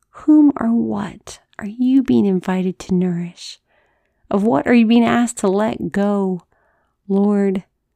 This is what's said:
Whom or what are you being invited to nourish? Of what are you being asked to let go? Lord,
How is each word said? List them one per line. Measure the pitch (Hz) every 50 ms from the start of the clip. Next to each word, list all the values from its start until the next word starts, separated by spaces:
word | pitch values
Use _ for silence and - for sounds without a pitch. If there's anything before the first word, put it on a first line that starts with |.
| _ _
Whom | - - - 302 302 302 294 285 269 -
or | 226 226
what | 233 233 226 220 214 208 208 170 - - - - - - _ _ - -
are | -
you | 202 214 247 254 254 262 269
being | 240 - 247 233 208
invited | 202 190 180 - - 185 185 180 190 180 -
to | - - 185
nourish? | 180 185 180 175 170 175 175 175 - - - - _ _ _ _ _ _ _ _ _ _ _ _ _ _ -
Of | - 202 202
what | 226 262 277 -
are | - 247
you | 233 226
being | 214 233 240 233
asked | 226 233 240 240 226 - -
to | - 190
let | 190 202 214 233 - - - 170
go? | - 202 202 208 202 202 196 190 185 175 _ _ _ _ _ _ _ _ _ _ _ _ _ 196
Lord, | 196 196 202 208 208 202 202 196 185 190 - _ _ _ _ _ _